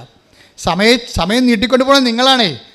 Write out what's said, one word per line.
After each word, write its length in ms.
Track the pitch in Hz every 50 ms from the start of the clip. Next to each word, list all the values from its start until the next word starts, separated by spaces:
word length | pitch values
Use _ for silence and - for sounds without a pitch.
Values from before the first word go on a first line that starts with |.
| 120 - _ _ _ _ _ _ _ _ _ -
സമയ-, 400 | - 180 165 185 208 226 254 240 240 - - -
സമയം 280 | 165 185 226 254 254
നീട്ടിക്കൊണ്ട് 380 | 247 233 202 247 214 262 247 262
പോകണം 200 | 269 277 277 262
നിങ്ങളാണേ, 560 | 240 226 240 262 269 262 247 220 170 131 107 - -